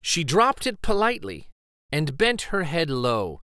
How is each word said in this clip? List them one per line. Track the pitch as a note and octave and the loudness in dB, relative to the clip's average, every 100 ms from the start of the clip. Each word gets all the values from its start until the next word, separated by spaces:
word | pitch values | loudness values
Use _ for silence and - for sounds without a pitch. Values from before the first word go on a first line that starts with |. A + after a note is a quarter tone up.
She | - E3+ | -2 -2
dropped | D3 E3 B3 C4+ C4 | 2 4 4 2 -4
it | G#3 | -2
politely | - G3+ A3 A#3+ - C#2+ - - _ _ _ | 2 2 2 0 -8 -12 -14 -20 _ _ _
and | D3 D#3 C3+ | -2 -2 0
bent | A3+ A#3+ - | 0 0 -2
her | G3+ | -2
head | E3 E3 D#3+ | -2 -2 -2
low | C3 B2 A2+ F#2 C#2+ _ | 0 0 0 -2 -6 _